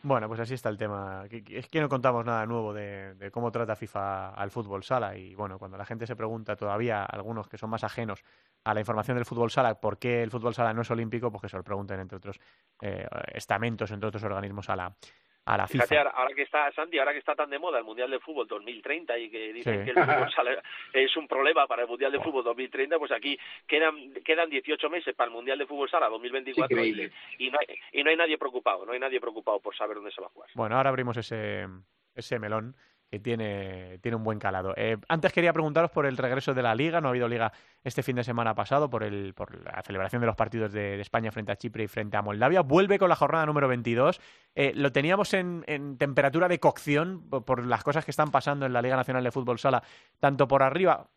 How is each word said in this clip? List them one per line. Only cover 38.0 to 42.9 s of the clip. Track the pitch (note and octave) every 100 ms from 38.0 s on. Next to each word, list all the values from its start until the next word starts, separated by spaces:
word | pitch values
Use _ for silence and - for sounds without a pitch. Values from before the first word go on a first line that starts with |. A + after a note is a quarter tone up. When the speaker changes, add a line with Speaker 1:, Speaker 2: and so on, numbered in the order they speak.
Speaker 1:
fin | C#3 B2
de |
semana | A#2 A#2 A2+ G#2+
pasado | G2+ C#3 D3
por | A#2+
el, | G#2+ G2+ G2
por | F#2 G2+ E2+
la | E2+ -
celebración | - G2 F#2+ B2
de | A#2
los |
partidos | G#2 G#2+ A2+ G#2+
de, | G#2 G2+ G2
de |
España | G2+ A#2 A2+
frente | A2+ G#2+
a | G2+
Chipre | A#2+ A2
y | G#2
frente | - G#2+ G#2
a |
Moldavia. | G2+ G#2 B2+ F3+
Vuelve | C#3+ D#3+ G3